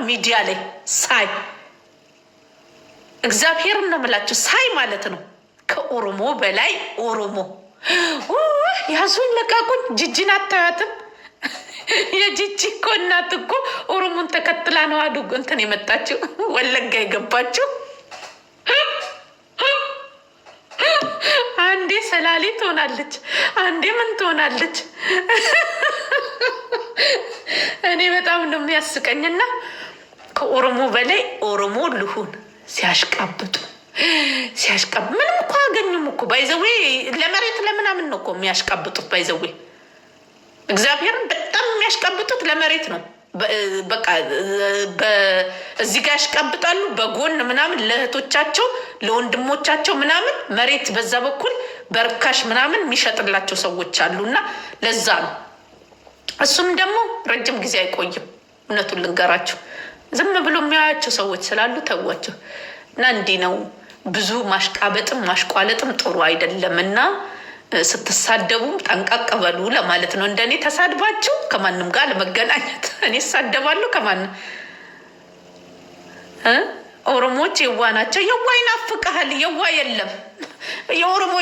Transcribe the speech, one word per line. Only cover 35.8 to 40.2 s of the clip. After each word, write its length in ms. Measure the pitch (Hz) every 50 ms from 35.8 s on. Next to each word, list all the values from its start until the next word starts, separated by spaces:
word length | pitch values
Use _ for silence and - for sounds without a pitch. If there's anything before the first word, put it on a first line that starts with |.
| 392 381 349 330 302
እኮ። 140 | 277 - - 240
ባይ 180 | - 233 262 269
ዘ 100 | 262 330
ዌይ 240 | 330 381 453 466 440 320 285 262 262 233 262
ለመሬት 440 | 247 311 311 330 381 415 466 453 440 -
ለምናምን 440 | 403 427 403 415 415 403 381 359 330
ነው 120 | 294 247 190
እኮ 100 | - 208
የሚያሽቃብጡት። 760 | 175 185 190 185 180 - - - 190 170 160 - - - -
ባይ 160 | - 185 180 170
ዘ 80 | 180 165
ዌይ 180 | 156 180 - - - - - - - - - - - - - - -